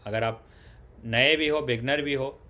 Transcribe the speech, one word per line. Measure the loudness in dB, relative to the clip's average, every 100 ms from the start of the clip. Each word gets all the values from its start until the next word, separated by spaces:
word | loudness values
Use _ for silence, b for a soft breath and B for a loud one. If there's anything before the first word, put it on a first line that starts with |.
| -6
अगर | -2
आप | -2 -4 -12 B B B B -16 -2
नए | 2 4 4
भी | 2
हो, | 0
बिगनर | 0 -2 0 -2
भी | -2
हो | -4 -4 -10